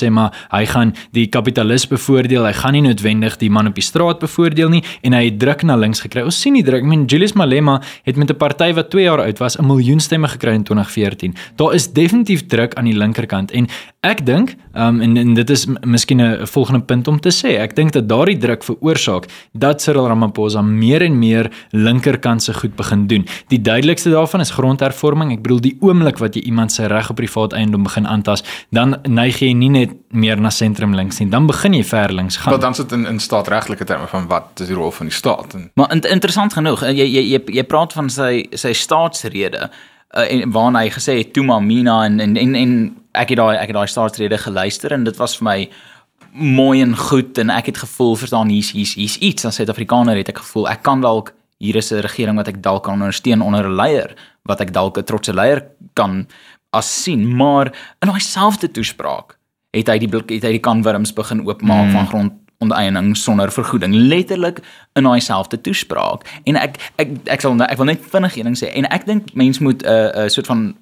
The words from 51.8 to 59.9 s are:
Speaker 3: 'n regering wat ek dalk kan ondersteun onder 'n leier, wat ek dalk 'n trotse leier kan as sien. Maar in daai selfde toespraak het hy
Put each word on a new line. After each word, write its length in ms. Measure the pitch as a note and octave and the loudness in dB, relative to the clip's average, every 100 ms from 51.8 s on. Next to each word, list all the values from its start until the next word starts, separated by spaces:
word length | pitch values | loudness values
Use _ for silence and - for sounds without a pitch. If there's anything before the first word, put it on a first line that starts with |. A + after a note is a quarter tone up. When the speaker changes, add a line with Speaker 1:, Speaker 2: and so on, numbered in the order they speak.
| G#2+ | -2
Speaker 3:
'n 80 | G#2+ | -4
regering 340 | G2+ - G#2+ G#2+ | -4 -4 -2 -2
wat 100 | G#2 | -4
ek 140 | F#2+ | -6
dalk 200 | F#2+ F#2+ | -4 -2
kan 100 | G2 | -4
ondersteun 480 | G2+ G2+ - B2+ A2 | -4 -4 -4 0 0
onder 240 | G#2 G#2 G2 | 2 0 0
'n 80 | F#2+ | 0
leier, 400 | C#3 C3+ - - - _ - | 0 0 -4 -12 -20 _ -8
wat 160 | G2 | -6
ek 120 | F#2+ | -2
dalk 240 | F#2 F#2+ G2 | -2 -2 -4
'n 60 | |
trotse 300 | G2 G#2+ - | -4 -4 -2
leier 300 | F#2 A#2+ C#3+ - _ - | 2 2 2 -4 _ -6
kan 340 | - G2 F#2+ - - - _ _ | -2 -2 -4 -8 -16 -20 _ _
as 300 | A2 - - | -4 -4 -6
sien. 320 | F#3 B2 A#2 B2 | -4 0 0 2
Maar 300 | C#3+ C#3 C3+ - - _ | 2 2 0 -6 -20 _
in 60 | G3 | -2
daai 120 | F#3+ | -2
selfde 520 | - F#3+ G#3 G3+ E3+ | -4 0 0 0 -4
toespraak 680 | - - - C#2+ B1+ - _ _ _ _ | -4 -6 -6 -8 -8 -10 _ _ _ _
het 140 | A2+ | -2
hy 100 | A#2 | 2